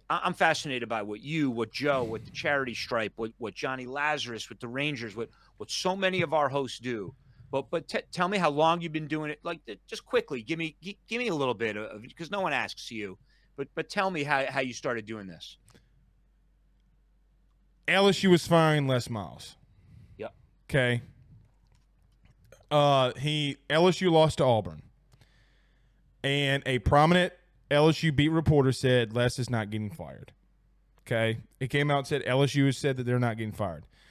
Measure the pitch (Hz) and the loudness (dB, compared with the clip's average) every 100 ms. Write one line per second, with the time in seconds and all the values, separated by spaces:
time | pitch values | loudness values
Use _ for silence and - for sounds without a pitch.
0 | - 165 180 175 170 151 151 127 117 113 | -4 -4 -2 2 2 2 -4 -6 -4 -6
1 | 104 107 123 160 139 117 113 - 143 135 | -6 -10 -6 -2 -2 -2 -4 -4 -2 0
2 | 117 110 - - 160 143 131 110 - 120 | -2 -8 -12 -6 -2 -2 -2 -8 -4 -2
3 | 107 - 113 - 110 - 139 131 123 135 | -4 -6 -10 -8 -12 -8 -8 -8 -8 -4
4 | 147 151 123 113 - 107 120 127 147 135 | -2 -2 -6 -10 -12 -12 -10 -4 -4 -4
5 | 113 101 113 _ _ - 104 - 185 190 | -8 -10 -12 _ _ -16 -10 -6 -4 -2
6 | 190 185 165 151 143 139 127 - 123 113 | -2 -2 0 0 0 -2 -4 -8 -8 -6
7 | 95 - _ - - 135 139 170 - 220 | -8 -14 _ -20 -8 -6 -4 -6 -4 -8
8 | - - 180 202 165 143 160 170 170 156 | -6 -4 -2 2 0 4 2 2 -2 -8
9 | 151 156 151 151 170 170 - 202 - 220 | -6 -6 -6 -8 -10 -10 -12 -18 -14 -16
10 | - 247 220 131 110 160 165 - 180 208 | -2 -2 -2 -8 -6 -6 -6 -10 -16 -16
11 | - 233 247 160 135 107 113 104 107 104 | -8 -4 -2 0 0 0 -4 -4 -10 -12
12 | 120 - 160 202 180 135 104 - - 113 | -16 -14 -8 -4 -2 -2 -4 -8 -12 -10
13 | 101 92 _ _ _ - 139 - 156 202 | -10 -12 _ _ _ -12 -10 -8 -6 -4
14 | 190 175 143 139 135 135 135 117 139 117 | -2 -2 -2 0 0 -4 -4 -6 -6 -6
15 | 107 110 95 82 - - _ - _ _ | -8 -12 -12 -16 -20 -20 _ -20 _ _
16 | _ _ _ _ _ _ _ _ _ _ | _ _ _ _ _ _ _ _ _ _
17 | _ _ _ _ _ _ _ _ - 180 | _ _ _ _ _ _ _ _ -2 4
18 | 202 190 196 175 - 165 160 151 135 127 | 4 4 6 6 6 6 6 4 2 0
19 | 117 113 90 - - - _ _ - - | -2 -8 -8 -14 -20 -20 _ _ -20 -20
20 | - - 104 _ _ _ - 143 123 120 | -20 -14 -14 _ _ _ -2 2 2 0
21 | - - - - - _ _ _ _ _ | -4 -20 -20 -20 -20 _ _ _ _ _
22 | _ _ _ _ - - - 147 143 139 | _ _ _ _ -20 -18 0 4 6 4
23 | 127 127 147 151 143 - - 151 180 170 | 2 0 -4 -2 -2 -4 0 4 4 4
24 | 185 160 156 - 135 113 90 76 - _ | 4 6 4 4 4 2 0 -10 -20 _
25 | _ _ _ _ _ _ _ _ _ _ | _ _ _ _ _ _ _ _ _ _
26 | _ _ 139 139 139 139 - 127 - 147 | _ _ 0 2 2 0 0 0 4 6
27 | 156 175 180 - _ _ - 147 156 151 | 8 6 4 -2 _ _ 0 4 4 4
28 | 165 135 147 160 156 151 131 127 131 123 | 0 2 2 2 4 4 4 2 2 2
29 | 113 113 123 - 117 117 104 107 107 85 | 2 0 0 0 -4 -2 -4 -6 -6 -10
30 | 78 64 - _ _ _ _ _ _ _ | -14 -16 -20 _ _ _ _ _ _ _
31 | - 117 113 113 - - 131 143 147 143 | -4 -2 0 -2 -8 -10 -4 0 2 0
32 | 135 143 - 127 139 143 139 131 147 127 | 0 -4 0 2 2 4 4 2 -2 -2
33 | 120 123 123 113 110 104 98 78 - _ | 0 0 0 -2 -6 -4 -6 -6 -14 _
34 | _ | _